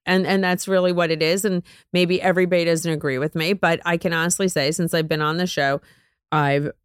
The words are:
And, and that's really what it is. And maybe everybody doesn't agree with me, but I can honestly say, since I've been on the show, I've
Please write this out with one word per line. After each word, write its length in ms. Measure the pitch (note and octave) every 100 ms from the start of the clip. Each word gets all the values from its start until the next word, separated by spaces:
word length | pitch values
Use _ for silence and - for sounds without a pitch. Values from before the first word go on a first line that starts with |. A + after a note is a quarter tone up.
And, 220 | - F#3+ E3+
and 160 | G3
that's 260 | F#3 F3+ -
really 240 | F#3 F3+
what 180 | F3 E3
it 120 | D#3+
is. 220 | D#3+ F#3+
And 180 | G#3 F3+ - - _
maybe 280 | F3+ F3+ F#3
everybody 440 | F#3 F3+ F3+ F3
doesn't 260 | E3+ E3 E3
agree 280 | D3+ D3 C3
with 160 | D3+
me, 180 | D#3+ D#3+
but 260 | G3 E3+ E3+
I 120 | F3 E3+
can 140 | F3+
honestly 360 | E3 E3+ - F#3
say, 220 | D3+ C#3+
since 220 | D#3+ E3
I've 140 | E3 D#3+
been 140 | D#3
on 140 | D3+ E3
the 100 | F3+
show, 340 | - C#3 C#3+ - _ _ _ -
I've 380 | D#3 C#3+ C#3+ D3 -